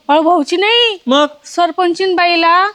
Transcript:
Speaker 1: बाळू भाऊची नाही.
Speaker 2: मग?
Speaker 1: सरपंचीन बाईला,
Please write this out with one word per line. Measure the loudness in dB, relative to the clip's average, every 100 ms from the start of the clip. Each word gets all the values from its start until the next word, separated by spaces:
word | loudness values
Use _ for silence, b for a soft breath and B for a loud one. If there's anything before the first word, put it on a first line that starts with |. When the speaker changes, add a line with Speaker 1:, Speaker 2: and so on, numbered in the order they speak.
| -2
Speaker 1:
बाळू | 0
भाऊची | 2 0 0 -2
नाही. | 0 2 0 -2 -2
Speaker 2:
मग? | 0 0 -4 -10
Speaker 1:
सरपंचीन | -4 -2 0 -2 -2 -2 0
बाईला, | 0 2 2 2 0